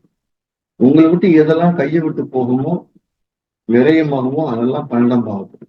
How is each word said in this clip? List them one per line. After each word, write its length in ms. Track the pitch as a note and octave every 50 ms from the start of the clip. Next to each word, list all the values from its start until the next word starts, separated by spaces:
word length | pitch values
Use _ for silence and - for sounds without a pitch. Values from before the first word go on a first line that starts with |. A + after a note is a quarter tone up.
| _ _ _ _ _ _ _ _ _ _ _ _ _ _ _
உங்களை 320 | - A#2 C3 D3 D#3+ D#3+ E3
விட்டு 180 | F3+ F3+ G3+ F#3
எதெல்லாம் 480 | D#3+ D#3 D3+ D#3 D#3+ E3 F3 F3 E3+
கையை 240 | D3+ C#3 D3 D#3+ E3+
விட்டு 220 | D#3 D3+ - D3 B2+
போகுமோ, 480 | - C3 B2+ A#2+ A#2+ B2+ C3+ C#3+ E3 F3+ - - _ _ _ _ _ _ _ _ _ _ _ _ _ _ _ _ A2
விரயமாகுமோ, 760 | A2+ B2 C3 D3+ D#3+ D#3+ D#3 D3 C#3 C3 B2+ B2+ C#3 D#3 D#3 C3+
அதெல்லாம் 400 | A2+ A2+ A#2+ B2+ C#3+ D3+ D3 -
பன்னெண்டாம் 360 | B2 A#2+ A#2+ A#2+ B2+ A#2+ A2
பாவத்துல. 380 | G#2+ G2+ G2 F#2+ - - - -